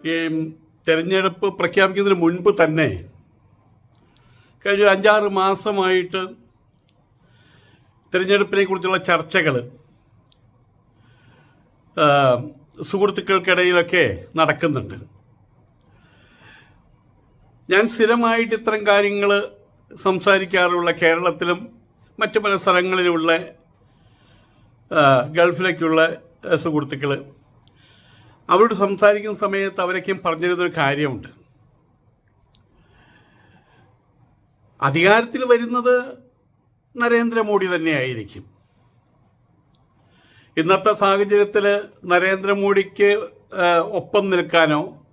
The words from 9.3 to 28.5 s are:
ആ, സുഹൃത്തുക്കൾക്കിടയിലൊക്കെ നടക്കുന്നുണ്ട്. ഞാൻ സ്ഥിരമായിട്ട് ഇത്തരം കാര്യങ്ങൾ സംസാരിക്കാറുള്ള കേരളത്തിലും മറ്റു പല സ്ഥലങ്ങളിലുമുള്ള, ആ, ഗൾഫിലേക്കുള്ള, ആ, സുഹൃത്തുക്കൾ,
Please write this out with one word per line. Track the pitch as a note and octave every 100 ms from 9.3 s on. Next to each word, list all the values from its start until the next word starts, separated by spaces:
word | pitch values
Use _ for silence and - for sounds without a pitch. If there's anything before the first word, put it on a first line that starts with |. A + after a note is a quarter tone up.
| - D#3 B2+ A#2+ - _ _ _ _ _ _ _ _ _ _ _ _ _ _ _ _ _ _ _ _ _ -
ആ, | D3+ C#3+ C3+ A#2+ D3+ - _ - C#3+
സുഹൃത്തുക്കൾക്കിടയിലൊക്കെ | G3 G3+ F#3+ F#3 F#3+ F#3 F3+ F3+ F3 E3+ F3+ B2+ F#2 - D#3+
നടക്കുന്നുണ്ട്. | D#3 D3+ E3 C3+ F#2+ F#2 - _ _ _ _ _ _ _ _ _ _ _ _ _ - - _ _ _ _ _ _ _ _ _ _ -
ഞാൻ | F#3+ A3+
സ്ഥിരമായിട്ട് | - A3 A#3+ A#3 A3+ A3+ A3
ഇത്തരം | A3+ G#3+ G#3
കാര്യങ്ങൾ | G3+ G3+ G3+ G3+ G3+ G#3 - _ _ _ - G3
സംസാരിക്കാറുള്ള | F#3+ G3+ F#3+ F#3 F#3+ F3+ F3 E3+ E3
കേരളത്തിലും | E3+ E3+ F3 E3+ F3 F3 A3 _ _ _ _ -
മറ്റു | G#3+ A3 G#3
പല | G3
സ്ഥലങ്ങളിലുമുള്ള, | - F3+ F#3 F#3 F3+ E3+ E3 E3 - - _ _ _ _ _ _ _ _ _ _ _ _ _
ആ, | E3 C#3 C3+ D3+ D#3
ഗൾഫിലേക്കുള്ള, | F3 F3 F#3 D#3+ D#3+ D#3+ E3 E3 _ _ -
ആ, | D#3+
സുഹൃത്തുക്കൾ, | E3 D3+ C#3 C#3+ C#3 C3+ - _ _ _ _ _ _ _ _ _ _ _ -